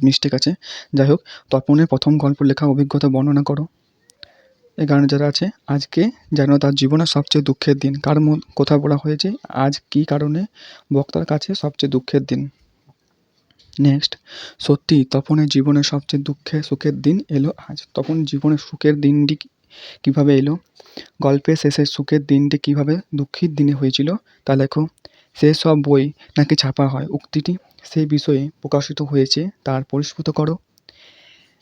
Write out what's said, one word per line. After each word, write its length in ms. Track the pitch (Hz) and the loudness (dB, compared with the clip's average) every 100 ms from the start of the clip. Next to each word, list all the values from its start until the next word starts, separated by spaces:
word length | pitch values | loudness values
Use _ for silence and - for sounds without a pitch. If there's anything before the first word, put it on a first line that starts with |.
মিস্টেক 300 | 139 135 143 | 2 2 -2
আছে। 200 | 131 - 180 - - - | -2 -2 -4 -10 -18 -6
যাই 140 | 139 139 | 0 2
হোক, 140 | 156 - - _ | 2 -2 -20 _
তপনের 380 | 135 - 147 165 | -2 2 4 4
প্রথম 300 | 131 - 151 | 2 2 2
গল্প 240 | 143 143 | 2 0
লেখা 240 | 139 135 151 | 0 2 0
অভিজ্ঞতা 440 | 135 143 143 143 | 0 0 0 0
বর্ণনা 340 | 131 143 143 | 0 0 0
করো। 240 | 143 143 156 _ _ _ _ _ - _ _ _ _ - | 0 -4 -6 _ _ _ _ _ -20 _ _ _ _ -6
এই 80 | 151 | 0
গানে 220 | 143 143 | 2 4
যারা 200 | 143 147 | 2 0
আছে, 220 | 143 180 - - | -2 -4 -6 -6
আজকে 440 | 143 - - 208 - _ | -4 -2 0 0 -2 _
যেন 240 | 147 139 143 | 0 4 4
তার 180 | 143 139 | 2 2
জীবনের 300 | 131 156 165 | 2 2 0
সবচেয়ে 380 | 143 147 151 | -2 0 0
দুঃখের 340 | 143 135 - 139 | 0 -2 0 0
দিন। 180 | 139 139 | 0 -2
কার 240 | 139 151 | 0 2
মো-, 220 | 151 151 - - | 2 2 -4 -4
কথা 220 | 135 147 | 2 2
বলা 200 | 147 143 | 2 -2
হয়েছে? 280 | 151 151 190 233 - | -2 -4 -4 -6 -8
আজ 320 | 127 135 143 - | -2 -2 -2 -4
কী 140 | 143 151 | -2 0
কারণে 400 | 147 147 156 208 - - - _ | -2 -2 -4 -6 -10 -20 -20 _
বক্তার 320 | 139 139 160 165 | -2 0 -4 -2
কাছে 300 | 147 - 196 | -4 -4 -6
সবচেয়ে 340 | 156 - 143 | -6 -4 -2
দুঃখের 340 | 127 - 143 | -2 -2 -2
দিন? 260 | 135 135 143 - _ _ _ _ _ _ _ _ _ _ _ - | -2 -4 -6 -12 _ _ _ _ _ _ _ _ _ _ _ 0
নেক্সট, 360 | 139 139 - - _ - - - | 2 2 -2 -8 _ -20 -20 -12
সত্যি 460 | - 143 - 156 127 | 0 0 2 2 2
তপনের 360 | 135 135 156 151 | -2 0 0 2
জীবনের 360 | 143 139 143 | 2 2 2
সবচেয়ে 400 | 143 143 - 143 | 0 -4 -4 -6
দুঃখের 400 | 143 139 - 156 | -4 -8 -6 -6
সুখের 380 | 151 143 151 139 | -6 -4 -4 -2
দিন 180 | 143 185 285 | 0 0 -2
এলো 240 | 143 143 - - | -2 -2 -4 -14
আজ। 180 | 139 - | -18 -10
তপন 320 | - 139 160 151 | -8 -4 -2 -2
জীবনের 320 | 139 151 151 | -2 0 0
সুখের 440 | - - 151 147 | -2 -2 0 2
দিনটি 340 | 143 147 143 151 | 2 2 2 -2
কি-, 120 | - _ _ - - - | -8 _ _ -20 -20 -6
কীভাবে 340 | - 139 143 139 | -2 2 4 4
এলো? 200 | 139 170 - _ - - - _ | 2 -2 -8 _ -20 -20 -20 _
গল্পের 340 | 139 143 - 160 | 0 0 2 0
শেষে 300 | 147 143 143 | 0 0 -2
সুখের 400 | - 139 151 143 | -2 -2 -2 2
দিনটি 320 | 139 143 147 | 2 2 0
কীভাবে 400 | - 143 143 165 - 147 | 0 -2 0 -2 -4 -6
দুঃখের 400 | 143 - 175 147 | -6 -4 -4 0
দিনে 160 | 143 | 0
হয়েছিল 420 | 139 135 131 143 196 - _ - | 2 -2 0 -2 -4 -8 _ -2
তা 100 | 135 | 0
লেখো। 320 | 135 - 160 - - _ _ - | 0 -2 -4 -6 -20 _ _ 2
সে 180 | 151 | 2
সব 240 | 156 165 156 143 | 4 2 2 4
বই 260 | 139 139 - - - | 2 2 -4 -8 -2
নাকি 180 | 143 156 | 2 2
ছাপা 320 | 135 131 139 | 0 0 0
হয়, 200 | 135 147 | -2 -6
উক্তিটি 480 | 143 - 151 151 180 - _ | -10 -6 -6 -4 -8 -10 _
সে 220 | - 160 151 | -6 -4 0
বিষয়ে 440 | 147 - 139 143 - | 0 0 0 -2 -8
প্রকাশিত 400 | 143 143 139 147 | -2 -2 -2 -8
হয়েছে, 480 | 147 143 135 - 180 - | -2 0 0 0 -4 -6
তার 200 | - 131 | -4 -4
পরিস্ফুট 460 | 139 139 151 - 156 | -4 -4 -6 -6 -6
করো। 280 | 151 151 170 - _ _ _ - _ _ _ _ _ | -2 -2 -4 -10 _ _ _ -20 _ _ _ _ _